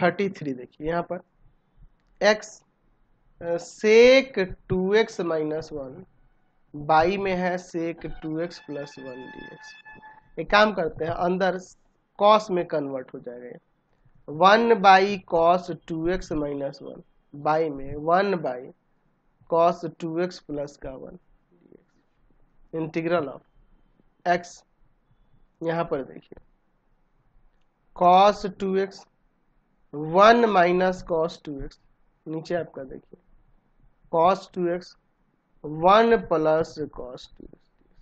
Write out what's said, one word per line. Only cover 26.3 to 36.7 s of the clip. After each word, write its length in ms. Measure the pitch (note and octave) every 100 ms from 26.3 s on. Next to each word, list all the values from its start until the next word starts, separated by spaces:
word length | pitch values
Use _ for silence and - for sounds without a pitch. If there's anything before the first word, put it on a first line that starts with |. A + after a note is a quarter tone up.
| - _ _ _ _ _ _ _ _ _ _ _ _ _ _ _ -
cos 500 | F3 F#3 G3+ G3+ G3+ F#3
two 140 | G3 F#3+
X, 280 | F#3+ - - _ _ _ _ _ _ _ _
वन 520 | D3 D#3 F3 G#3 A#3+ A3+
minus 480 | G3 F3 F3+ F#3 F3+ -
cos 300 | E3 E3 -
two 160 | - C#3
X, 160 | D3 _ _ _ _ _ -
नीचे 280 | D#3 D#3+
आपका 280 | F3 D#3 -
देखिए 360 | C3+ C#3+ _ - _ _ _ _ _ _ _ _ -
cos 360 | E3 E3+ F#3+ -
two 120 | F#3+ F3
X, 280 | F3+ F3+ _ _ _ _ _ _ _
वन 520 | D3 D#3 F3 G#3 A#3 A3+ F#3
plus 440 | D#3+ D#3 D#3 D#3+